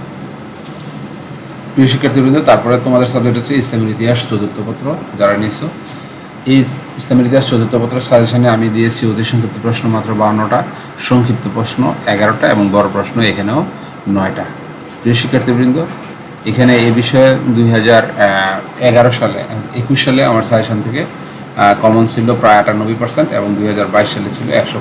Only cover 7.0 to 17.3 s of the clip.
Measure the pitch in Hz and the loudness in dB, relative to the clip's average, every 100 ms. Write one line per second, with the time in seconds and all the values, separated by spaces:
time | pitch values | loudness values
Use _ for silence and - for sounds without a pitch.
7 | - 127 123 135 131 120 110 120 117 123 | 0 2 4 2 2 2 2 0 -2 -2
8 | - 120 113 120 123 113 113 110 113 113 | 2 4 4 4 4 2 2 2 0 0
9 | 113 107 113 120 113 - 113 117 113 110 | 0 0 0 0 -2 -4 -4 -2 0 -2
10 | 104 104 107 107 107 - - - - - | -2 0 2 2 0 0 -2 -8 -16 -10
11 | - 123 120 101 101 107 110 - 85 - | 0 2 2 0 -4 -4 -4 -2 -2 -2
12 | - 101 107 - 156 104 101 101 101 101 | -2 0 2 2 2 2 2 2 0 -2
13 | 98 117 110 95 101 135 190 - - - | -4 0 0 0 -2 -2 -4 -8 -16 -10
14 | - 98 92 85 80 - - - - - | -4 -2 -2 -4 -10 -12 -16 -16 -18 -6
15 | 117 120 127 127 127 120 127 143 170 - | 0 0 2 0 2 2 2 0 -2 -8
16 | - - - - 110 107 123 120 117 113 | -14 -16 -16 -10 -4 2 4 6 4 2
17 | 113 135 135 | 2 4 6